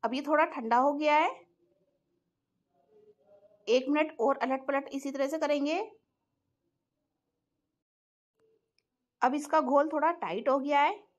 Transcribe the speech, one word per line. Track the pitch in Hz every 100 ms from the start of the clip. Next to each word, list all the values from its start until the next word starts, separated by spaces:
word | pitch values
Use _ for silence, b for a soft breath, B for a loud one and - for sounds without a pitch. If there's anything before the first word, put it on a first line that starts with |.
अब | 226
ये | 254
थोड़ा | 285 302 320
ठंडा | 311 226 233
हो | 269
गया | 285 302 294
है। | 349 523 - _ _ _ _ _ _ _ _ _ _ _ _ _ _ 427 427 _ _ 605 - _ -
एक | 247 262
मिनट | 294 311 -
और | - 269
अलट | 247 262 269
पलट | 277 277
इसी | 277 277
तरह | 269 277
से | 320
करेंगे। | 302 294 285 339 440 - _ _ _ _ _ _ _ _ _ _ _ _ _ _ _ _ _ _ _ _ _ _ _ 440 440 _ _ _ _ _ _ _
अब | 247 294
इसका | 294 311
घोल | 262 277 302
थोड़ा | 311 302
टाइट | 339 185 180 233
हो | 269
गया | 277 285
है | 294 349 -